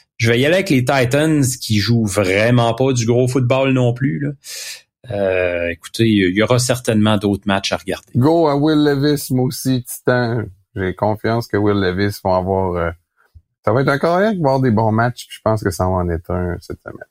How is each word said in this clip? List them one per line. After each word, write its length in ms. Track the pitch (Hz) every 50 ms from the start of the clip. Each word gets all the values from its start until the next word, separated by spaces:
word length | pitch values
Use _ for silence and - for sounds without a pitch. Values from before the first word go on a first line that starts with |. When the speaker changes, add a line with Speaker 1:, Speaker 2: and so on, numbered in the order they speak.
| _ _ _
Speaker 1:
Je 120 | - 117 113
vais 100 | 117 120
y 60 | 135
aller 100 | 147 175
avec 140 | 196 190 -
les 140 | 147 127 123
Titans 580 | 143 143 135 123 123 139 143 156 160 156 147 135 117 - -
qui 180 | - - 110 101
jouent 260 | 98 110 120 117 110
vraiment 680 | 101 92 107 101 90 95 101 110 117 123 123 117 117 113
pas 180 | 120 131 135
du 140 | 131 123 113
gros 220 | 113 120 123 131 123
football 420 | 127 143 123 120 131 131 135 135
non 220 | 131 127 127 120 117
plus, 260 | - 143 147 160 151
là. 100 | 143 143 143 - _ - - - - - - - _ _ _ _ - -
Euh, 580 | 101 101 98 95 92 92 90 87 87 85 87 85
écoutez, 380 | 82 - - - - - 113
il 280 | 113 107 101 95 90 92
y 80 | 101 107
aura 160 | - 127 123
certainement 580 | 127 - 123 123 - - 113 107 107 107 107
d'autres 260 | 104 104 101 101 95 -
matchs 260 | 101 98 98 - -
à 60 | 92
regarder. 340 | 85 - - 82 - - _ -
Speaker 2:
Go 320 | 117 123 151 165 170 165
à 80 | 147 139
Will 260 | 143 143 160 156 151 147
Levis, 440 | 147 143 139 143 147 147 139 - -
moi 140 | 131 127 127
aussi, 380 | 123 120 - - 131 131 123 123
Titan. 600 | - - - - 139 127 123 123 113 117 113 - - - _ _ _ _
J'ai 180 | 98 95 92 90
confiance 540 | - 104 107 107 104 - 110 113 117 113
que 100 | - -
Will 200 | 101 104 104 101
Levis 420 | 98 98 92 90 95 101 101 98 - -
vont 120 | 95 92
avoir, 380 | 92 90 95 95 95 95 92 87
euh, 160 | 85 85 85 82 - _ _ _ _ _ _ _ - _ _ _ _ _
ça 80 | 104 107
va 80 | 131
être 80 | 139 139
un 80 | 139
carrière 340 | 139 - 165 175 180 202 220
qui 80 | 214 180
va 100 | 156 135
avoir 120 | 135 135
des 100 | 131 127
bons 200 | 107 107 110 110 107
matchs, 320 | 110 117 123 120 - -
puis 80 | - -
je 40 | - _
pense 180 | 110 110 107 -
que 80 | 98
ça 140 | 85 - 92
va 60 | 92
en 180 | 92 90 87 87
être 220 | 85 82 - -
un 240 | 92 90 90 87 87 92
cette 200 | - - 87 -
semaine. 160 | _ - - - - -